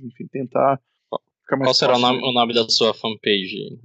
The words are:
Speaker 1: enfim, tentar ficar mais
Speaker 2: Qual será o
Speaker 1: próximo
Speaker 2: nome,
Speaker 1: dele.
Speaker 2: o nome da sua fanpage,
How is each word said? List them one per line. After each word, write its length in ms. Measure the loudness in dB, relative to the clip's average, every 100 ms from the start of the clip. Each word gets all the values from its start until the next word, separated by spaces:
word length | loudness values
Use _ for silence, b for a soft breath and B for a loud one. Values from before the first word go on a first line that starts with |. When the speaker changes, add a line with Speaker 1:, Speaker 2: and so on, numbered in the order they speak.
Speaker 1:
enfim, 220 | -18 -16 -12
tentar 480 | -10 -4 0 2 0 _ _ _ -12 -12 _
ficar 160 | -6 -2
mais 120 | 2
Speaker 2:
Qual 60 |
será 180 | 2 2
o 20 |
Speaker 1:
próximo 140 | 2 2
Speaker 2:
nome, 120 | 0
Speaker 1:
dele. 100 | 0
Speaker 2:
o 40 |
nome 200 | 0 2
da 140 | 0 0
sua 240 | 2 2
fanpage, 880 | 0 -4 -4 0 0 -2 -8 -12 -14